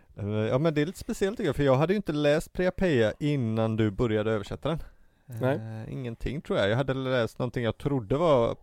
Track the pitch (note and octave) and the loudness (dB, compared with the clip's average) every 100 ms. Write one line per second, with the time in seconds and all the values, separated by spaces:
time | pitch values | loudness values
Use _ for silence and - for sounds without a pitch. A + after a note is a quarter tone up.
0 | _ - G2+ G#2+ A2 B2+ E3 D3+ D3 - | _ -10 -4 -2 0 2 2 0 -2 -4
1 | - A3 G3 A3 G#3+ - C#3+ C3 D#3+ G#3 | -10 -4 -2 -2 -2 2 4 4 2 0
2 | - D3 D3 D#3 - - F3+ - F#3+ C3 | -2 0 2 2 0 -2 -2 0 2 4
3 | G#2+ - D3 D3 A2+ A2 A2+ A2 G#2+ F#2+ | 2 0 -2 0 0 0 0 2 0 0
4 | B2 G#2+ G#2+ A2 - - C#3 D#3+ - - | 0 0 0 -2 -4 -6 -4 -6 -8 -18
5 | - _ - A2+ B2+ D#3 A2 A2 - C3+ | -20 _ -18 -4 -2 -2 -6 -12 -10 -10
6 | B2 A#2 - C3+ - F3 G2+ A#2 C#3 C3+ | -8 -6 -6 -6 -2 2 4 2 0 -2
7 | C3 B2+ A2+ - B2 C3 A#2 - C#3+ C#3 | 0 0 0 -2 -6 -2 -2 -2 -2 -2
8 | G2 C3+ F3 C3+ A#2 - | 0 2 4 4 4 -2